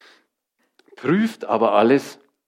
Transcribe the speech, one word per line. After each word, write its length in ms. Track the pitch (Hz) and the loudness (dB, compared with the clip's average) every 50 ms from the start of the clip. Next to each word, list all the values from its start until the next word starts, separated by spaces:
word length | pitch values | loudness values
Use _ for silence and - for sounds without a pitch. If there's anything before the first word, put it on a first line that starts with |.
| _ - _ _ _ _ _ _ _ _ _ _ _ _ _ _ _ _ - | _ -20 _ _ _ _ _ _ _ _ _ _ _ _ _ _ _ _ -20
„Prüft 500 | - 120 135 170 214 226 220 - - - | -8 -4 -2 0 0 0 -2 -6 -8 -6
aber 280 | 104 113 107 113 107 101 | -4 -2 0 0 2 2
alles 460 | 104 110 120 139 139 - - - - _ _ _ _ _ | 2 4 4 2 0 0 -6 -14 -20 _ _ _ _ _